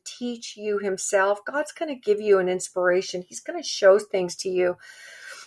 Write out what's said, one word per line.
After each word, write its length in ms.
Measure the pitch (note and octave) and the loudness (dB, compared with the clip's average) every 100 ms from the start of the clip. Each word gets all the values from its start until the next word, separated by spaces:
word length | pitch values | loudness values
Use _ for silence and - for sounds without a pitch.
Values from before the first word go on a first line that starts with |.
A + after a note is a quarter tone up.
teach 520 | - - A#3+ A#3 - G#3 | -16 -10 -8 -8 -12 -8
you 220 | G#3+ G3+ | -4 -4
himself, 640 | G3+ F#3+ - G3+ G3 G3+ | -4 -4 0 2 2 0
God's 280 | - C#4 D4+ | -4 -6 -6
gonna 240 | - D#4+ B3+ | -6 -8 -4
give 240 | - G#3 | 0 0
you 180 | G#3+ F#3+ | 4 4
an 100 | F3+ | 4
inspiration. 760 | F#3 - F#3 F3+ F3+ F#3 F3+ | -2 -4 0 2 2 0 -8
He's 180 | F3+ - | -10 -14
gonna 220 | - E4+ | -10 -10
show 360 | - - G3 G3+ | -8 4 6 6
things 380 | G#3 F#3+ F3 - | 4 -2 -2 -4
to 120 | F#3+ | -4
you 280 | F3+ F3+ F3+ - - - - - - | 0 0 -2 -12 -20 -20 -18 -18 -18